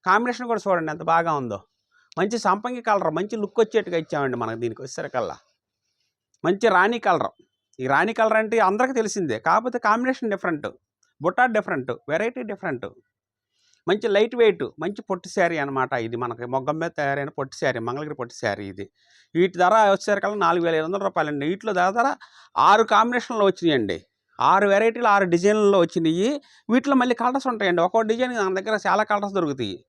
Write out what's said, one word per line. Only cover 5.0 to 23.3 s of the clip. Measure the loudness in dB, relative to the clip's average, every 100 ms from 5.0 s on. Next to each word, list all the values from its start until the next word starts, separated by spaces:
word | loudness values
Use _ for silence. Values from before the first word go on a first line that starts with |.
| -6 -4 -4 -8 _ _ _ _ _ _ _ _ _ _
మంచి | -2 2 4
రాణి | 4 2 2 0
కలర్. | 0 -2 _ _ _ _ -10
ఈ | 0
రాణి | 2 2 0
కలర్ | 2 2
అంటే | 2 2 2
అందరికీ | 2 0 0
తెలిసిందే, | -2 -2 -2 -2 2
కాకపోతే | 2 0 -2 0
కాంబినేషన్ | 0 0 -2 -4
డిఫరెంట్, | -2 -4 -4 -6 -12 _ _ _ _
బుట్ట | -2 2 2
డిఫరెంట్, | 2 -2 -6 -4 -8 -4
వెరైటీ | -2 -2 -6 -10
డిఫరెంట్. | -8 -6 -6 -10 -14 _ _ _ _ _ _ _ _ -2
మంచి | 0 2
లైట్ | 2 2 4
వెయిట్, | 2 2 -8 -6
మంచి | -10 -10 -8
పొట్టి | -8 -6
శారీ | -2 0 0
అనమాట | -2 -2 0 -2 -4
ఇది. | -6
మనకి | -6 -8 -6
మొగ్గం | -4 -2 -4
మీద | -6 -4
తయారైన | -4 -2 -6 -8
పొట్టి | -10 -4
శారీ, | -2 -2 -4
మంగళగిరి | -6 -8 -10
పొట్టి | -10 -6
శారీ | -4 -4 -8
ఇది. | -12 -14 _ _ _ _
వీటి | 0 0 2
ధర | 4 6 4
వచ్చేసరికల్లా | 2 0 -2 -2 0
నాలుగు | 0 2 0
వేల | 0
ఐదు | -2
వందల | -4 -4
రూపాయలండి. | -2 -2 -2 -4
వీటిలో | -4 -4 0
ధర | 0 2
ధర | -2 -2 -14 -20 -8 2 6
ఆరు | 6 6
కాంబినేషన్‌లో | 4 2 -2 -4